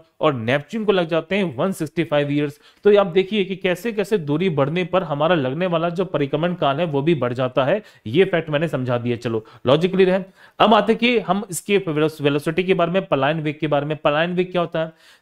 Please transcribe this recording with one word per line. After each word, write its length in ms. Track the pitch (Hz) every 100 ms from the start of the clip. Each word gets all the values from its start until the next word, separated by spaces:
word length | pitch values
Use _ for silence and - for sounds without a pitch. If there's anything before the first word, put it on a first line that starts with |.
| - -
और 120 | 156 131
नेपच्यून 500 | 110 143 - 226 208
को 60 |
लग 160 | 190 165
जाते 280 | 165 151 196
हैं 200 | 180 120
वन 140 | 190
सिक्सटी 300 | 196 156 - 156
फ़ाइव 260 | 147 143
ईयर्स। 280 | 147 147 - _ _ 202
तो 120 | 202
आप 80 | 196
देखिए 340 | 180 190 220 185
कि 100 | 190
कैसे 340 | 185 175 233
कैसे 260 | 214 190 226
दूरी 300 | 143 151 190
बढ़ने 320 | 143 139 170 170
पर 180 | 180
हमारा 320 | 170 147 156 175
लगने 300 | 131 151 185
वाला 220 | 165 170
जो 140 | 170 175
परिक्रमण 460 | 147 143 147 175 175
काल 240 | 147 139
है 60 | 175
वो 140 | 139
भी 140 | 151 160
बढ़ 160 | 123
जाता 320 | 123 127 139 131
है। 160 | 208 - _ 110
ये 180 | 143 185
फैक्ट 240 | 180 160
मैंने 180 | 147 160
समझा 300 | 147 127 120
दिया। 200 | 120 117
चलो 280 | 120 110 - - 113
लॉजिक 260 | 151 180
क्लियर 180 | 185 185
है। 160 | 190 185 _ - -
अब 140 | 214
आते 200 | 220 202
हैं 60 | 220
कि 180 | 240 233
हम 220 | 170 196 202
इसके 280 | 165 - 202
वेलो-, 420 | 190 147 156 147
वेलोसिटी 420 | 143 143 165 165
के 100 | 185
बारे 180 | 175 170
में, 140 | 190 185
पलायन 340 | 143 135 160
वेग 180 | 151 147
के 80 | 151
बारे 180 | 143 143
में। 120 | 151
पलायन 300 | 156 147 175
वेग 220 | 180 180
क्या 100 | 180
होता 180 | 170 165
है? 140 | 160 - _ _